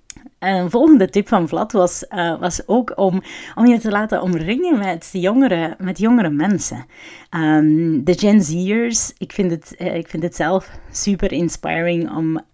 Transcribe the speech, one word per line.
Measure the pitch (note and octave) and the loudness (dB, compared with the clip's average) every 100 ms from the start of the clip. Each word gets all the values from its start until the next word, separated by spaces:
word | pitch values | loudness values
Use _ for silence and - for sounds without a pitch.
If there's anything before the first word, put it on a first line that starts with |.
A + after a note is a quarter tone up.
| _ - - - | _ -20 -20 -8
Een | F#3 F#3+ F3+ | -2 -2 0
volgende | A#3+ D#4 C#4+ F#3 | 2 6 6 6
tip | G#3 G3+ | 0 0
van | G3+ E3 | 0 0
Vlad | E3 - | -4 -2
was, | G#3 F3+ - - | 2 2 0 -10
eh, | G3 E3+ D#3 | -4 -4 -2
was | F3+ - - | -6 -6 -2
ook | A3+ A3+ - | 0 0 0
om, | F#3+ F#3 - - - - | 0 0 -6 -18 -12 2
om | A#3+ | 4
je | A#3 | 4
te | A3 | 0
laten | G3+ G#3+ F#3+ | -2 -2 -2
omringen | F#3 E3 D#3+ B3+ F4+ B3+ | -2 -2 -2 -2 0 0
met | F#3+ - - | 0 -6 -6
jongere, | F#3+ F#3 A#3+ C4 E3+ D#3+ - | -2 0 4 2 2 -2 -6
met | F#3 F3 | -8 -2
jongere | A3 B3 E3+ | 2 4 2
mensen. | D3 F#3 F#3 - A#2 - - - - - | 0 0 0 -2 -10 -14 -20 -20 -20 -10
Ehm, | E3 D#3 D#3 D#3 D#3 E3 D#3 | -2 2 4 4 4 2 0
de | D3+ F3 | 0 2
Gen | G#3 G#3 | 4 4
Z'ers, | D3+ E3 F#3 A3 A#3 A3+ - - | 4 -2 -2 -2 -2 -2 -6 -8
ik | - | -12
vind | - F3+ | -4 -2
het, | E3 - - | -2 -8 -8
eh, | F3+ E3+ | -6 -6
ik | E3 | -8
vind | E3 | -6
het | E3+ - | -6 -2
zelf | D#3+ F#3+ - - - | 0 0 -2 -18 -14
super | - - F#3+ G3 | -8 -4 -2 -2
inspiring | C#3 E3+ - D#3+ E3 E3+ E3+ D#3+ D#3 | -2 -4 -4 -4 -2 -2 -2 -4 -4
om, | D#3+ D#3+ - | -4 -4 -8